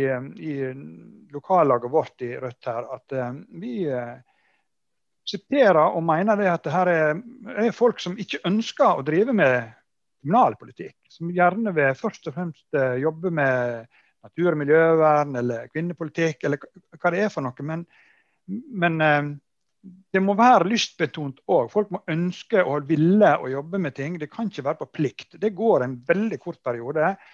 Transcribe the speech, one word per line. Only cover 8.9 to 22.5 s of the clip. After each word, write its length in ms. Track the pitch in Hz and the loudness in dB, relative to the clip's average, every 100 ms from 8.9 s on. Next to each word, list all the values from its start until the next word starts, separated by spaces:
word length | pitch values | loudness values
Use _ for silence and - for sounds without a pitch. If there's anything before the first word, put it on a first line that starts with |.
| 156 | 2
å 60 | 135 | 0
drive 280 | 156 233 | 0 2
med 380 | 226 143 123 113 - _ _ _ _ | 4 4 2 -2 -12 _ _ _ _
kommunalpolitikk, 720 | 135 214 190 - - - - - _ | 0 2 2 0 -10 -16 -16 -18 _
som 220 | - 170 | -12 -6
gjerne 420 | 175 175 185 220 | 2 2 2 -2
vil 200 | 165 139 135 | 0 0 0
først 340 | 220 - - | -6 -8 -10
og 80 | 143 | -8
fremst, 300 | 175 - _ | -10 -10 _
eh, 240 | 147 131 127 | -2 0 0
jobbe 300 | 147 160 180 | -2 -4 -4
med 560 | 165 139 127 123 117 113 _ _ _ | 0 0 0 -2 -6 -12 _ _ _
natur- 320 | 110 - 180 | -14 -2 0
og 40 | 156 | 0
miljøvern 760 | 143 156 165 160 156 151 147 127 | 2 4 6 4 4 4 0 -2
eller 300 | 120 117 120 | -4 -4 -8
kvinnepolitikk, 760 | 151 170 170 160 160 165 147 147 | -6 -6 -6 -8 -2 -2 -2 -4
eller 160 | 143 | -4
k-, 80 | - - _ | -6 -20 _
hva 180 | - 175 | -6 -2
det 120 | 180 208 | 0 -2
er 80 | |
for 100 | - | -2
noe, 220 | 135 123 143 | -6 -8 -8
men, 220 | 165 170 _ _ _ _ _ - | -8 -10 _ _ _ _ _ -12
men, 540 | 202 294 220 170 160 | -12 -10 -2 -2 2
eh, 300 | 156 147 147 143 _ _ _ _ 190 - _ | 2 2 0 -8 _ _ _ _ -20 -20 _
det 100 | 190 | 0
må 80 | 190 | 0
være 360 | 202 240 233 175 | 4 6 6 4
lystbetont 720 | 233 - - 160 - 143 131 | 0 -4 -4 -6 -4 -10 -8
også. 240 | - 175 117 | 0 0 2
Folk 220 | 208 208 | -2 -2
må 80 | 175 - | -6 -6
ønske 560 | 160 175 175 - | -4 -2 -6 -2